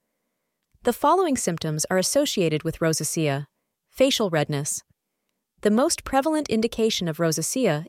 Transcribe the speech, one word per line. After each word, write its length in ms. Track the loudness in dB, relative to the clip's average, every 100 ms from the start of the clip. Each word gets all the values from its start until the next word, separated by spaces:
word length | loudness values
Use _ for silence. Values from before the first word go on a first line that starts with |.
| _ _ _ _ _ _ _ _
The 80 | -4
following 440 | 0 2 4 2 0
symptoms 480 | -2 -4 -4 -4 0
are 80 | 0
associated 640 | 2 2 0 0 0 0
with 160 | -4 -2
rosacea. 680 | 0 0 -2 -2 0 0 -6 _ _ _ _
Facial 420 | 2 2 4 0
redness. 520 | 0 0 -2 -4 -8 _ _ _ _ _ _ _ _
The 100 | 0
most 320 | 2 2 -2
prevalent 440 | -2 0 0 -2 -2
indication 600 | -2 -2 0 -2 0 -4
of 100 | 0
rosacea 680 | 0 0 -2 0 0 0